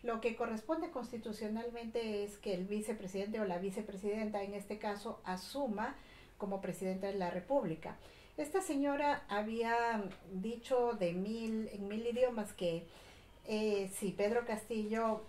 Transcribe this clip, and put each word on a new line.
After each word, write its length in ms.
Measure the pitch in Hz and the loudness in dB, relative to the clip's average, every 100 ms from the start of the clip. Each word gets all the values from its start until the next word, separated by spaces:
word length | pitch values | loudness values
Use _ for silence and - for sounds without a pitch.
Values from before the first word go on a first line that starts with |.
lo 160 | 233 226 | 0 0
que 160 | 240 220 | 0 0
corresponde 540 | 233 220 - 320 339 | 0 -2 0 0 0
constitucionalmente 1300 | 262 240 226 220 214 214 220 233 233 226 233 226 208 | -4 -4 -6 -6 -4 -2 -2 -4 -6 -2 -2 0 0
es 120 | 202 202 | -2 -4
que 160 | 214 | -2
el 140 | 180 190 | 0 0
vicepresidente 760 | 208 208 220 185 190 202 214 | 0 0 -4 -2 -2 -2 0
o 60 | 202 | 0
la 100 | 175 | 0
vicepresidenta, 880 | 196 190 214 202 208 208 214 208 | 0 -2 -6 -4 -2 0 0 -2
en 100 | 202 | -2
este 240 | 202 196 208 | -6 -6 -4
caso, 420 | 214 208 226 220 | -2 -2 -4 -6
asuma 720 | - 185 - 277 277 202 240 277 - - - - | -4 -4 -4 -2 0 0 -2 -4 -14 -20 -20 -8
como 240 | 196 196 | -4 -2
presidenta 460 | 190 165 185 190 196 | -2 -2 -2 0 0
de 80 | |
la 160 | 196 175 | 0 0
República. 680 | 180 - 277 208 160 - - - - - - | -2 2 4 4 -2 -6 -10 -14 -20 -14 -6
Esta 240 | 294 381 | 0 0
señora 640 | 370 285 285 285 294 277 - | 2 2 4 4 4 2 0
había 760 | 202 214 226 226 233 233 226 190 - 170 | 0 0 0 4 4 4 2 0 -6 -6
dicho 640 | 185 208 233 - 254 240 | -4 -2 -4 2 4 6
de 220 | 220 175 | 4 2
mil, 560 | 180 202 226 226 220 220 | 2 0 0 0 0 -2
en 160 | 202 196 | -4 -4
mil 180 | 214 233 | -2 0
idiomas 460 | 233 254 226 202 | 4 4 4 -4
que, 340 | - 180 165 180 - - - - - - | 0 0 0 -4 -16 -20 -20 -20 -16 -2
eh, 440 | 214 214 202 190 | 2 4 2 0
si 160 | - 196 | -2 -2
Pedro 340 | 170 202 240 | 2 4 4
Castillo 800 | 240 214 - 220 208 220 226 214 | 2 -4 -2 -2 0 2 2 2